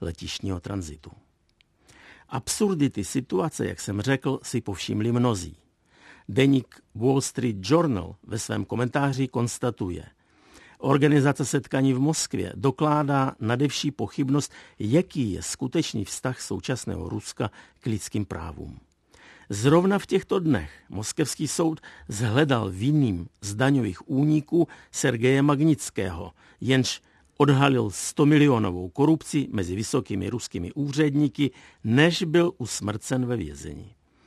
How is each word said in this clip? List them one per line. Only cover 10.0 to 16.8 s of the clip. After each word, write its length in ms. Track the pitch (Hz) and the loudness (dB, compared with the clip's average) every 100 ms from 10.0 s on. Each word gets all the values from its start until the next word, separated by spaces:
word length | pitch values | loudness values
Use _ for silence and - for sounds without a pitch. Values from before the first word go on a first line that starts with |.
| - _ _ _ _ - - - | -12 _ _ _ _ -20 -20 -6
"Organizace 680 | 135 139 147 147 139 139 135 | 0 4 6 6 4 2 0
setkání 480 | 143 - 135 135 | -2 -2 0 2
v 60 | 127 | 2
Moskvě 540 | 143 160 - - 90 95 | 0 0 -2 -4 -4 -2
dokládá 800 | 131 131 156 147 143 139 135 - | -2 2 2 2 2 2 0 -2
nadevší 520 | 113 123 143 - 147 | -2 0 0 0 -4
pochybnost, 600 | - 107 - 135 143 - - - - | -4 -6 -2 0 0 -2 -8 -20 -6
jaký 520 | 104 147 185 160 113 | 0 2 2 -2 -4
je 100 | 87 | -4
skutečný 640 | - - 131 170 - 113 98 | -8 -6 -4 -2 -2 -4 -6
vztah 360 | - 127 123 | -6 -6 -6
současného 680 | - 95 - 127 | -6 -6 -4 -6